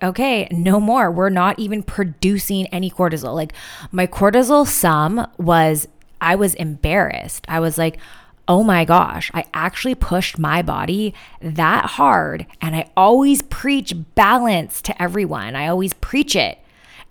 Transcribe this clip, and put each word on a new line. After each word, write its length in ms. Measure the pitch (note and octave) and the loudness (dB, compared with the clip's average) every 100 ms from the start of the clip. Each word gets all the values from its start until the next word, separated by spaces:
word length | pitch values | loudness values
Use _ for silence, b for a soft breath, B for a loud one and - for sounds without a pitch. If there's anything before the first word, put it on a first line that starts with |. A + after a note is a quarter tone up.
'Okay, 460 | F#3 F#3 C4+ A3+ E3 | -6 -2 0 0 -2
no 300 | E3+ F3+ G3+ | -2 2 2
more. 300 | G#3 B3+ F#3+ | 2 2 2
We're 180 | E3+ F#3+ | 2 0
not 300 | F#3 F#3 - | 2 0 0
even 240 | G#3 G#3+ | -4 -6
producing 840 | - - F#3 D3 F#3 G3+ - G3 F#3 | -6 -4 -4 -2 0 0 -2 -4 -4
any 220 | F3+ F#3+ | -4 -6
cortisol.'" 440 | - F3+ D#3 B2+ | 0 -2 -2 -6
Like, 180 | D3+ D#3 B B B B | -6 -6 B B B B
my 140 | F3+ F3+ | -2 -2
cortisol 600 | - G3 A#3 B3 D4 C#4+ | 2 4 6 6 4 4
sum 600 | - F3 D#3 D3+ A3+ - - | 2 2 2 2 -2 -6 -4
was, 500 | E3+ E3 D#3+ D#3 - _ - - | 2 4 4 2 -4 _ -20 -4
I 160 | E3 | 0
was 200 | F#3+ G3+ | 2 0
embarrassed. 920 | - D#3+ D3 D3+ G3 E3 - - - - | -2 -6 -4 0 0 0 -4 -10 -14 -6
I 140 | D#3+ | -2
was 160 | E3 D#3 | -2 0
like, 220 | E3 - B B B B - | -2 -4 B B B B 0
"Oh 160 | F3+ | 2
my 220 | A3 F3+ | 4 2
gosh, 460 | D#3+ F3 E3+ D#3+ - | 4 4 4 -4 -8
I 120 | E3+ - | -8 -8
actually 400 | D#3 E3+ - C4 | -6 -6 -4 -4
pushed 440 | B3+ - F3+ - - | -2 -2 -2 -2 -4
my 220 | D3+ E3 | -2 0
body 540 | E3 C#3+ G2 F#3+ G#3+ - B B | -2 -4 -4 -2 -4 -6 B B
that 460 | E3 D#3 D#3+ A#3 - - | -10 -2 2 2 -2 0
hard." 480 | C4+ F#3+ D#3 D#3 - - | 2 2 0 -6 -12 -8
And 160 | D#3+ D#3+ | -6 -4
I 140 | - | -4
always 460 | - G3 B3+ C#4 C#4 | 2 6 6 6 2
preach 540 | - - C4+ C#4 - F3 D#3+ | 0 -6 -2 -2 -2 -10 -6
balance 680 | - G3 B3 A#3+ F#3 - - | 2 4 4 2 0 -2 -8
to 200 | - - | -8 -4
everyone. 540 | F3 F#3+ F3+ C#3+ G2+ C3+ | -4 -2 -4 -6 -8 -6
I 100 | D3+ | -4
always 280 | F3+ F#3+ | -2 -2
preach 420 | - - C4+ - G3 | -4 -4 -2 0 0
it. 220 | G#2 - B B B B B | -2 -4 B B B B B